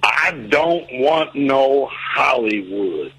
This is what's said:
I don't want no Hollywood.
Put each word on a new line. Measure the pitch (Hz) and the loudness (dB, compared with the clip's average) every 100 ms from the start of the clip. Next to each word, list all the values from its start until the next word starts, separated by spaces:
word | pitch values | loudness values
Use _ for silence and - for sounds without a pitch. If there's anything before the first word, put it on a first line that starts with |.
I | - 120 160 165 107 | 0 0 0 -2 0
don't | 143 165 170 156 | 2 2 0 -2
want | 127 131 160 156 | -2 2 2 0
no | 139 139 135 135 139 135 | -2 0 4 4 4 0
Hollywood. | - - - 139 131 110 107 92 98 98 80 73 | -6 -8 -2 0 0 0 -2 -4 -4 -4 -4 -8